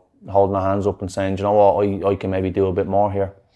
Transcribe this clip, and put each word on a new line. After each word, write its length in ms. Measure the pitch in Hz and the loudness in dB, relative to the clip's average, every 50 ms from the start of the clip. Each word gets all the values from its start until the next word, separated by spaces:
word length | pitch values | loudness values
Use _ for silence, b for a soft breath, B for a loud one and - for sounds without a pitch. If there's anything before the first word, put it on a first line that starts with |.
| _ _ _ _ - - | _ _ _ _ -10 -2
holding 240 | 95 98 98 95 101 | 2 2 2 2 2
their 80 | 98 | 0
hands 240 | 92 95 98 101 95 | 0 0 0 0 0
up 160 | 101 95 - | -2 -2 -4
and 100 | 101 90 | -6 -8
saying, 260 | - 101 98 95 95 | -6 -4 -4 -4 -2
"Do 40 | 95 | -2
you 20 | 98 | -2
know 80 | 101 101 | 2 4
what, 300 | 107 101 98 90 98 104 | 4 6 4 4 2 0
I, 280 | 101 98 92 85 98 | 0 -2 -2 -2 -2
I 40 | 98 | -2
can 140 | 95 - 98 | -2 -2 -4
maybe 220 | 95 95 95 92 | -4 -2 -2 -2
do 160 | 90 98 98 | 0 0 0
a 60 | 95 90 | 0 0
bit 120 | 98 95 | -2 -2
more 260 | 87 98 101 104 104 | 0 0 0 0 0
here." 220 | 98 98 98 92 - _ _ _ _ | 0 -2 -4 -4 -6 _ _ _ _